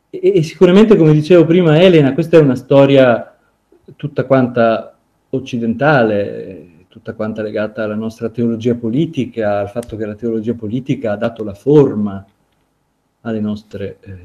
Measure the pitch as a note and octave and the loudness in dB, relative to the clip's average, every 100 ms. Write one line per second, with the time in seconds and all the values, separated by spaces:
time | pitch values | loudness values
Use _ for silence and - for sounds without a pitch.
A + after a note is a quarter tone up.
0 | _ F#3 F#3 G3 D#3 - F3+ F#3 A3 F#3 | _ -4 0 0 -2 2 4 6 6 6
1 | D#3 D3+ D3+ F3 D#3 E3+ E3+ D3+ F#3+ E3 | 6 4 4 4 4 2 4 4 6 4
2 | C3+ C3+ D#3+ E3 C#3+ A#2+ - C#3 C#3 C#3 | 2 0 2 4 4 0 2 4 6 6
3 | B2+ A2+ - _ _ _ _ _ - - | 4 2 -4 _ _ _ _ _ -20 -14
4 | C#3+ - B2 C3+ A#2+ A#2+ A2+ A2 - _ | -10 -8 0 0 0 0 0 0 -6 _
5 | _ _ _ C3+ C3+ A#2+ A2+ A2 C#3+ C#3+ | _ _ _ -10 -8 -8 -6 -2 0 2
6 | A2+ G#2 G2+ A#2 A2+ F2+ F2+ D#2+ F#2 A2 | 0 -2 -6 -10 -14 -18 -20 _ _ -20
7 | - A2 G#2+ G#2+ G#2+ A2 G#2+ A2 G#2+ G#2+ | -18 -10 -10 -8 -8 -6 -8 -8 -8 -6
8 | A2 - A#2 A#2+ A#2 A#2 A#2+ A#2+ A2+ B2 | -8 -10 -10 -4 -4 -2 -4 -4 -4 -4
9 | D#3+ D#3+ A2+ - G#2 G2+ G2 A#2+ A#2 G#2+ | -4 -6 -8 -6 -4 -4 -6 -10 -12 -10
10 | G#2+ G#2 A#2+ A2+ G#2+ A#2 G#2+ B2 B2+ C#3 | -10 -8 -6 -6 -6 -6 -6 -8 -6 -6
11 | A2 G2+ A#2 - G#2+ F#2+ C3+ D3 C#3 G#2+ | -4 -6 -6 -8 -12 -8 2 2 2 0
12 | G#2 G2 - _ _ _ _ _ _ _ | -6 -8 -16 _ _ _ _ _ _ _
13 | _ _ A#2 A2 G#2+ G#2 _ G2 G2 - | _ _ -10 -6 -6 -8 _ -12 -12 -14
14 | G2+ F#2+ | -20 -20